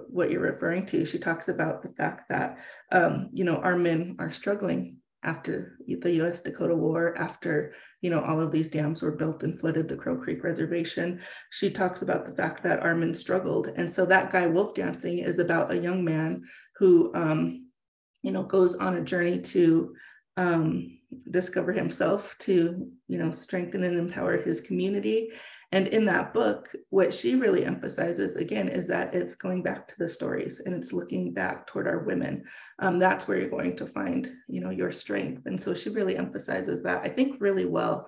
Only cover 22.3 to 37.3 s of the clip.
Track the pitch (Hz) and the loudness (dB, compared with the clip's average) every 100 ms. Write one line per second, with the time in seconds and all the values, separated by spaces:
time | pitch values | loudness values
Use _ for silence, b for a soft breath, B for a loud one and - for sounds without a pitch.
22.3 | - - 180 170 185 - - - 180 165 | -6 2 4 4 0 -8 -12 -8 -2 -2
23.3 | 165 - 185 175 196 180 175 175 - 180 | -4 -6 -4 -4 -2 0 0 -2 -2 0
24.3 | 175 - 165 - 180 185 202 208 220 226 | 2 0 -2 -2 -2 0 0 2 0 0
25.3 | B B B B 190 190 220 208 175 185 | B B B B 0 2 4 4 2 0
26.3 | 220 214 208 - - - 196 180 - 120 | 2 2 0 -6 -16 0 4 4 2 2
27.3 | 262 220 180 - - - - 170 175 190 | 4 6 4 2 -2 -4 -2 -2 0 -2
28.3 | - 165 214 185 180 170 180 175 180 175 | -2 -2 -2 0 -2 0 -2 0 -2 -4
29.3 | - 190 185 180 190 - - 170 - - | -4 -4 -2 -2 -4 -8 -6 -6 -4 -4
30.3 | - - - 190 175 - 180 - 185 180 | -4 -4 -6 -6 -6 -4 -6 -4 -4 -4
31.3 | 180 92 - - 196 - - - - - | -2 -4 -4 -8 -4 -2 -2 -2 -2 -2
32.3 | - B B B - 196 175 185 190 - | -4 B B B -4 0 4 4 4 0
33.3 | - - - - - - - 98 87 - | 0 0 -2 -2 -4 -6 -4 -2 -2 -4
34.3 | - - 90 92 92 90 - - 101 - | -8 -10 -6 -4 -2 -2 -4 -4 -2 -2
35.3 | - - 185 - 180 - 214 185 - 185 | -6 -6 -4 -2 -4 -2 0 0 0 -2
36.3 | - - 190 - - 180 180 - - 269 | -6 -4 -4 -2 -4 -2 -2 -2 0 0